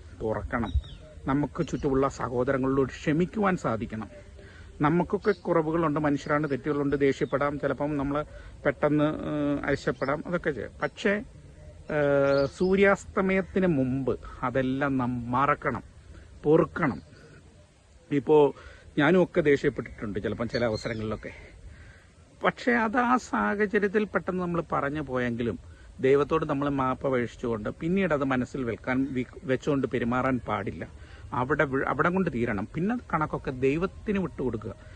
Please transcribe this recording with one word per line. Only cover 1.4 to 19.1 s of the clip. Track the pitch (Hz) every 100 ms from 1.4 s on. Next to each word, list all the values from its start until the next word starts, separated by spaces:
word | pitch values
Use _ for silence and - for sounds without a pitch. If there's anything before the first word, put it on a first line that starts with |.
| 139 - 147
ചുറ്റുമുള്ള | 135 147 135 135
സഹോദരങ്ങളോട് | - 120 123 127 135 131 135 131
ക്ഷമിക്കുവാൻ | - 160 151 185 220 196 175
സാധിക്കണം. | 131 107 107 110 107 - - - - - - -
നമുക്കൊക്കെ | 147 170 170 196 214
കുറവുകളുണ്ട്, | 196 - 170 156 165 160 151
മനുഷ്യരാണ്, | 151 143 - 147 143
തെറ്റുകളുണ്ട്, | 131 151 143 143 139
ദേഷ്യപ്പെടാം, | 139 135 139 131 143 143
ചിലപ്പം | 143 135 147 147
നമ്മൾ | 139 143 151 - - - 147
പെട്ടെന്ന്, | 135 147 151 147 - 156
ഏഹ്, | 151 143 143 -
അരിശപ്പെടാം, | 139 - 131 131 156 175
അതൊക്കെ | 175 170
ചെയ്യാം. | 135 - -
പക്ഷേ, | 147 - 208 208 - - - - - - - 151
ഏഹ്, | 143 139 139 139 139 -
സൂര്യാസ്തമയത്തിന് | 185 196 196 196 - 214 190 190 180 196 185
മുമ്പ് | 139 131 135 123 104 - -
അതെല്ലാം | 127 135 127 135 143 131
നാം | 123 123 120
മറക്കണം, | 123 143 139 143 107 - - - - - -
പൊറുക്കണം. | 147 160 156 - 156 90 - - - - - - - _ _ - -
ഇപ്പോ | 143 135 151 139 - - - - -
ഞാനും | 147